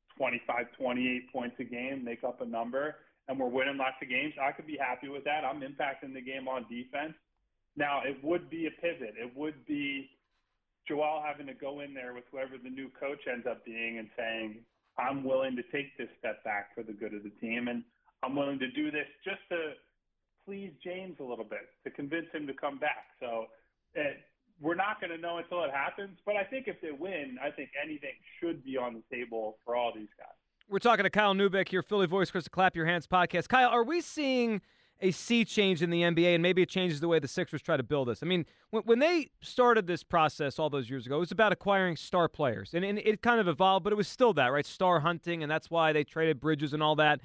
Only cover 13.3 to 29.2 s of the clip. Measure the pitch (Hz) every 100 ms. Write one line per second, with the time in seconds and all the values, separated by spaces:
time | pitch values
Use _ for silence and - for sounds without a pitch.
13.3 | 123 120 113 - 113 117 117 107 - 113
14.3 | 113 110 110 _ _ _ - 151 139 131
15.3 | 131 135 123 - 143 139 - 120 - 113
16.3 | 107 113 101 101 - 113 104 107 104 104
17.3 | - 117 117 123 120 - _ _ - 254
18.3 | - 277 277 262 254 302 151 139 - 190
19.3 | 196 - 170 156 127 _ _ _ _ _
20.3 | _ - 196 196 139 175 185 190 151 131
21.3 | 113 107 104 104 _ - - 143 165 165
22.3 | 156 143 135 147 139 147 113 - - 123
23.3 | 113 113 - _ _ _ 165 147 - _
24.3 | _ _ _ 151 175 202 208 180 165 170
25.3 | 170 170 175 151 139 156 196 196 185 202
26.3 | 208 190 262 262 - 160 143 185 170 135
27.3 | 123 143 147 131 139 151 151 139 - -
28.3 | - 170 156 131 131 123 113 - 123